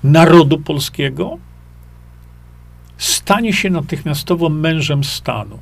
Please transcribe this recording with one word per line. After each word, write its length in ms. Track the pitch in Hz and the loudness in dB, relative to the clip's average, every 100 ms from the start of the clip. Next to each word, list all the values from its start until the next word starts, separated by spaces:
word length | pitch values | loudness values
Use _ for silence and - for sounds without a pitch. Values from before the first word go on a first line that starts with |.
narodu 540 | 139 160 170 170 147 156 | 6 6 8 6 6 0
polskiego, 800 | 151 147 - - 139 - 185 339 - - - - - - - - - - - - - - - - | -2 -6 -6 -6 -6 -6 -8 -10 -18 -20 -20 -20 -20 -20 -20 -20 -20 -20 -20 -20 -20 -20 -20 -10
stanie 560 | - - - 208 226 | -6 -6 0 0 0
się 160 | 196 196 | -2 -2
natychmiastowo 800 | 175 147 147 151 147 - 175 165 | -2 -4 -6 -4 -6 -2 0 0
mężem 540 | 151 160 160 147 143 | 0 -2 -2 -2 -2
stanu. 560 | 139 - - 110 104 104 | -4 -6 -6 -8 -10 -16